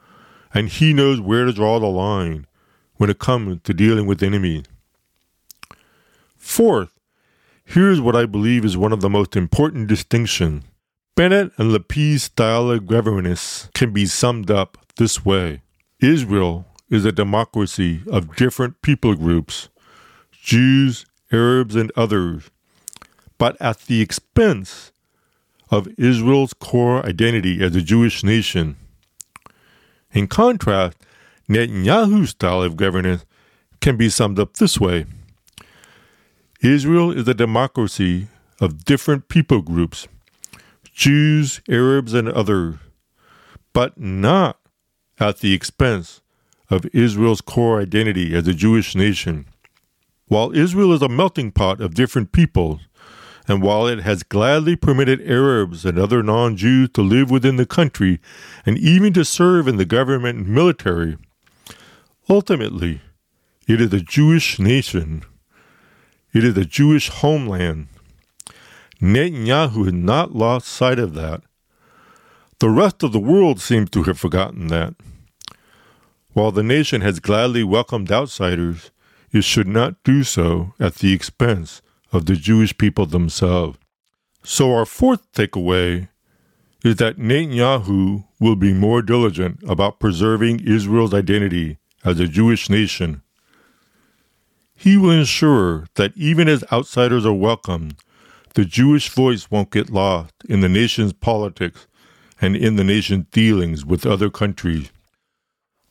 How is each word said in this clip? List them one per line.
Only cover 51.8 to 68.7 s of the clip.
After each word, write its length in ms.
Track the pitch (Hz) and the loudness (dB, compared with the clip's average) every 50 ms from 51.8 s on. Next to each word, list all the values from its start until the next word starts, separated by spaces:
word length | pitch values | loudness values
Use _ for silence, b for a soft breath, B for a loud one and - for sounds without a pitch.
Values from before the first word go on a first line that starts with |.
of 120 | 107 87 80 | -6 -4 -2
different 380 | 107 131 - - 131 104 - | -2 -2 0 0 -2 -4 0
peoples, 500 | - 175 165 - - 95 85 78 76 76 - _ _ B B B B B B B B B B B | 2 2 2 2 2 0 -2 -2 -4 -8 -12 _ _ B B B B B B B B B B B
and 140 | 101 98 | -2 0
while 240 | 95 101 104 107 117 | 0 0 0 0 0
it 140 | 120 120 107 | -2 -2 -4
has 240 | 87 104 104 87 - | -2 -4 -4 -4 -4
gladly 520 | - 95 101 107 131 143 156 156 165 175 | -4 -2 0 2 2 2 2 0 0 -2
permitted 460 | - - - 135 127 139 127 135 131 - - | 0 0 0 2 2 2 2 0 0 -2 -2
Arabs 560 | 123 123 135 139 127 110 98 87 85 80 90 | 0 2 2 2 2 0 0 -2 -6 -6 -4
and 140 | 95 82 90 | -2 0 0
other 240 | 98 101 123 120 107 | 0 2 0 0 0
non-Jews 640 | 107 107 117 120 117 110 90 101 120 131 131 131 123 - | 2 0 2 0 0 -2 0 2 2 4 4 2 2 0
to 80 | - | 0
live 280 | 98 95 107 127 139 123 | 2 2 4 2 2 2
within 280 | 131 131 117 135 131 123 | 2 2 2 2 0 0
the 80 | 123 | -2
country 540 | - - 175 170 139 - - 101 92 90 - B B B B B B B B B | -2 0 0 0 0 0 0 0 0 0 0 B B B B B B B B B
and 120 | 101 110 - | -2 -2 0
even 340 | - - 175 185 208 208 170 | 2 4 4 4 4 4 2
to 120 | 180 151 | 2 0
serve 420 | - - - 175 180 180 170 147 131 | 0 0 0 2 4 4 2 2 2
in 80 | 117 | 0
the 100 | 98 95 | 0 0
government 540 | 82 110 120 135 127 139 127 120 120 120 113 | 0 0 0 0 0 0 -2 -2 -4 -6 -6
and 80 | 95 95 | -4 -2
military, 680 | 107 143 170 180 151 - - 98 87 85 85 80 78 73 - _ _ _ _ b b b b b b b b b b b b b b b b - | 2 2 2 2 2 0 -2 -2 -2 -2 -2 -4 -6 -8 -14 _ _ _ _ b b b b b b b b b b b b b b b b 2
ultimately, 720 | 190 202 196 - 190 135 110 104 92 90 87 85 78 69 - _ _ _ _ _ _ _ _ _ _ _ _ - | 2 2 2 2 -2 -2 -2 -4 -6 -4 -4 -4 -4 -6 -12 _ _ _ _ _ _ _ _ _ _ _ _ 0
it 140 | 113 113 | 2 2
is 120 | 117 104 95 | 2 2 0
a 60 | 101 | -2
Jewish 580 | 85 - - 147 151 156 165 160 - - - - | -4 -2 0 2 4 4 4 2 0 -2 -2 0
nation. 640 | 95 104 127 135 - - - 90 80 76 80 78 - - _ _ _ _ b b b b b b b b b b b b b b b b - | 2 2 2 2 0 -2 -4 -6 -6 -6 -8 -12 -12 -16 _ _ _ _ b b b b b b b b b b b b b b b b 0
It 100 | 113 113 | 2 2
is 140 | 123 101 95 | 2 2 0
a 80 | 95 | -2
Jewish 440 | 78 - 147 147 151 156 143 - - | -2 0 2 4 4 4 2 0 -2
homeland. 800 | - - - 147 156 147 131 107 95 90 90 85 78 78 76 - - _ _ _ _ _ _ _ _ - - B B B B B | -4 -2 0 0 0 0 -2 -4 -4 -4 -4 -4 -4 -6 -10 -16 -20 _ _ _ _ _ _ _ _ -20 -20 B B B B B